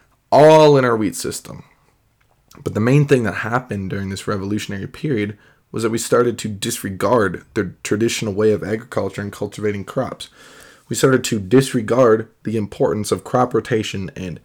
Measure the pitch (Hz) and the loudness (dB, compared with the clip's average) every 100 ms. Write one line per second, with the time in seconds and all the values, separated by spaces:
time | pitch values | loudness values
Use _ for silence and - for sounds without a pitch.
0 | _ _ _ 123 156 156 151 139 123 113 | _ _ _ 6 8 10 8 6 4 2
1 | 104 - 117 - - - - _ _ _ | -2 -4 -8 -10 -14 -20 -20 _ _ _
2 | _ _ _ _ _ - 87 98 117 143 | _ _ _ _ _ -12 -6 -2 2 4
3 | 143 131 107 90 107 123 127 101 95 101 | 4 2 2 -4 -4 -4 -4 -8 -6 -6
4 | 95 98 - 101 98 104 - 98 95 - | -8 -8 -6 -6 -4 -6 -6 -10 -12 -8
5 | 156 113 104 104 _ _ _ 110 113 117 | -4 -4 -4 -8 _ _ _ -6 -4 -4
6 | - 120 120 107 110 101 113 - 101 92 | 0 0 0 -2 -8 -8 -8 -6 -8 -4
7 | 101 123 98 82 - 110 90 - - 104 | 0 2 0 -4 -6 -6 -6 -8 -4 -2
8 | 117 - 110 98 107 101 85 110 - 107 | 0 -2 -4 0 0 0 -2 -8 -6 -6
9 | 98 - 101 - 104 - 104 101 92 135 | -6 -6 -10 -8 -10 -6 -6 -6 -8 -6
10 | 120 - - _ - - - _ - 120 | -6 -10 -16 _ -20 -20 -20 _ -10 0
11 | 135 131 131 110 95 127 135 123 107 120 | 4 4 2 -4 2 2 4 -2 0 4
12 | 120 110 110 _ 110 110 101 - 135 104 | 4 4 0 _ -6 -4 -4 -2 -2 -2
13 | 104 95 - 127 123 113 - 110 101 98 | -2 -4 -2 0 0 0 -2 -4 -4 -8
14 | 95 - 92 78 | -10 -10 -12 -12